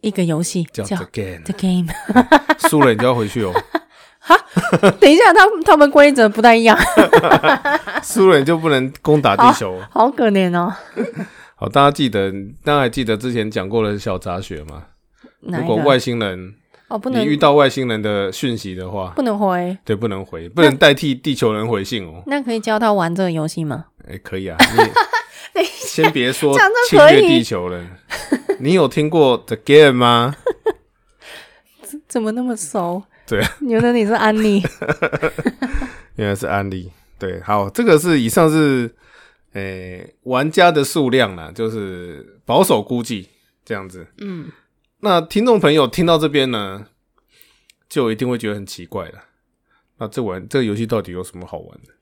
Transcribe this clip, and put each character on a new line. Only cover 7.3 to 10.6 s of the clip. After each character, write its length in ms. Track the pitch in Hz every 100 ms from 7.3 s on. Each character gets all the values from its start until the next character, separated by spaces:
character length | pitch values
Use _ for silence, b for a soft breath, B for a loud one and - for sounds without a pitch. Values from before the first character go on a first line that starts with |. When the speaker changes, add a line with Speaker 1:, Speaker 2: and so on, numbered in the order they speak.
| -
Speaker 2:
<laughs> 600 | - 269 294 294 - -
输 280 | - - 190
了 80 | 156
你 60 |
就 120 | 135 165
不 120 | 160
能 240 | 135 131 -
攻 180 | - 151
打 160 | 135 98
地 160 | 240
球。 240 | 285 101 92 95
Speaker 1:
好， 160 | - 240
好 40 |
可 200 | 285 233
怜 260 | 196 185
哦。 160 | 175